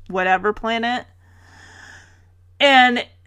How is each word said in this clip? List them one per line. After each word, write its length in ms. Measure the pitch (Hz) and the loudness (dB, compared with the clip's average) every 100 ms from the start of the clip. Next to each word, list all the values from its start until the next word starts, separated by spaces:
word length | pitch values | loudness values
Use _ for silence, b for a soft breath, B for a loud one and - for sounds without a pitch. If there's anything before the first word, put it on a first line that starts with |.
| - | -10
whatever 460 | 185 185 185 202 | -4 -2 0 -2
planet. 520 | 208 226 226 233 247 - _ b b b b b b b b b b b _ _ - | -6 -6 -6 -4 -6 -10 _ b b b b b b b b b b b _ _ -2
And 460 | 277 262 247 240 - _ | 4 4 4 0 -8 _